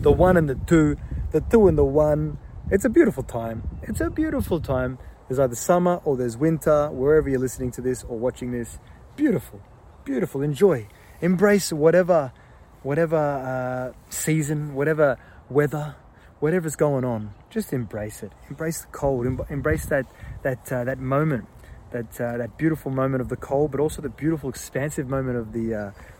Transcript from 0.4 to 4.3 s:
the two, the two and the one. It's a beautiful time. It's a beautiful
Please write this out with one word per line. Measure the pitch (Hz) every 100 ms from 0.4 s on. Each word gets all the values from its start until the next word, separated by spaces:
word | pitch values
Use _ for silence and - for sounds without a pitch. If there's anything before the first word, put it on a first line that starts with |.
| 151
the | 131
two, | - 165 151 147 - - -
the | 156
two | - 233 196
and | 151
the |
one. | 139 143 151 151 151 147 - - -
It's | 196
a | 254
beautiful | 277 330 180
time. | 120 117 113 113 - -
It's | - 214
a | 330
beautiful | 330 311